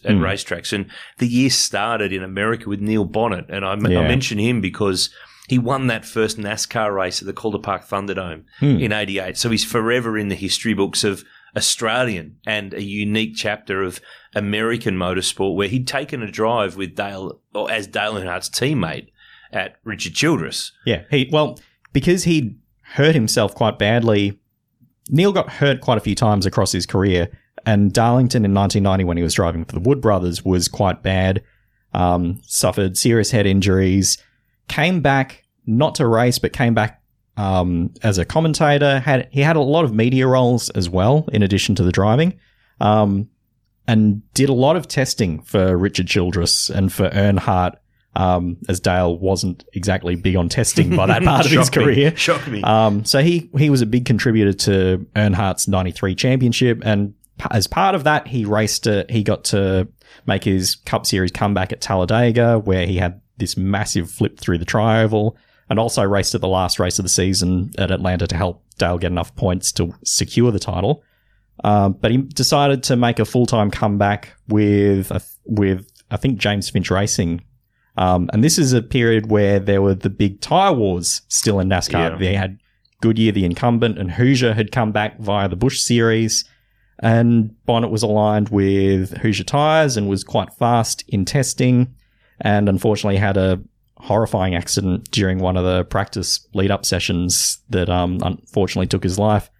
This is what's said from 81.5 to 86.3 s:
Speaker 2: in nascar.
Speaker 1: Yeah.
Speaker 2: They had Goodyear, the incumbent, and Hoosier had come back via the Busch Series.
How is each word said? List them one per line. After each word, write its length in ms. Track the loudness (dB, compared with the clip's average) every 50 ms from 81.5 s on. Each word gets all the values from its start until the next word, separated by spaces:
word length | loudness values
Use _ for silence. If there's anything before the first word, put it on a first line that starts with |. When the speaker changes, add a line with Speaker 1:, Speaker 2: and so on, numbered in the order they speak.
| 0 0
Speaker 2:
in 80 | 0
nascar. 440 | 0 0 0 -2 -2 -2 -2 -2 -2
Speaker 1:
Yeah. 60 | -2
Speaker 2:
They 180 | -2 -2 0 0
had 240 | 0 -2 -4 -6 -12 _ _ _ _ _ _ _ _
Goodyear, 300 | 0 2 2 4 2 2
the 120 | 2 2 0
incumbent, 520 | 0 0 0 0 0 2 2 0 0 -2
and 140 | -2 -6 -4
Hoosier 420 | -2 0 2 2 4 4 2 2 0
had 180 | 0 -2 -2
come 200 | -2 -2 -2 0
back 280 | 0 -2 -2 -4 -6 -8
via 280 | -4 -2 -2 0 0 -2
the 60 | -2
Busch 240 | 0 -2 -2 0 -2
Series. 640 | -2 0 2 2 2 2 2 2 0 0